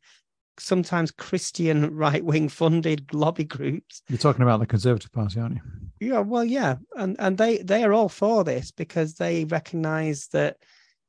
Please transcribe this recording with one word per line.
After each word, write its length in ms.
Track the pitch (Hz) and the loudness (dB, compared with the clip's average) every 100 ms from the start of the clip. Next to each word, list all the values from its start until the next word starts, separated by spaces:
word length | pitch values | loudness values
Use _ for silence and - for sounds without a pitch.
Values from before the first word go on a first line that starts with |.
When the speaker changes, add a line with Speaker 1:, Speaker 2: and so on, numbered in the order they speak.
| _ _ _ _ _ - | _ _ _ _ _ -12
Speaker 1:
sometimes 520 | - 185 165 175 160 | -2 0 0 0 -2
Christian 840 | - - 185 - - 165 151 147 156 | -4 -6 -6 -6 -2 2 2 2 0
<laughs> 0 | |
right-wing 520 | 147 156 165 156 151 | 0 2 2 2 0
funded 640 | - 165 165 160 151 139 | 2 2 4 2 -2 -2
lobby 300 | 151 151 170 | 0 0 0
groups. 580 | 151 131 139 156 - - - | -4 -6 -4 -6 -8 -16 -8
Speaker 2:
You're 100 | 123 | 0
talking 240 | 147 127 | 2 4
about 180 | 123 110 | 4 4
the 60 | 113 | 2
Conservative 460 | 110 123 113 - | 2 2 0 -2
Party, 280 | 117 104 104 | -4 -4 -4
aren't 140 | 117 127 | -4 -6
you? 40 | - - - - | -10 -16 -16 -8
Speaker 1:
Yeah, 200 | 226 233 | -2 -2
well, 240 | 202 240 | 0 0
yeah. 320 | 233 269 170 127 - 294 | 0 0 0 -2 -8 -6
And, 200 | 190 - | -6 -2
and 200 | 190 190 | 0 2
they, 200 | 226 208 | 2 0
they 260 | 185 214 | 0 2
are 80 | 220 | 4
all 160 | 220 202 | 4 2
for 340 | - 202 226 | 0 2 2
this 260 | 160 127 - | 2 -2 -6
because 440 | - 160 170 156 | -10 -6 -2 -2
they 300 | - 170 170 156 | -2 -2 -2 -2
recognize 800 | 160 - 165 156 156 156 143 - | -4 -4 -4 -2 -2 -2 -4 -4
that, 280 | 151 147 - _ _ _ _ | 0 0 -2 _ _ _ _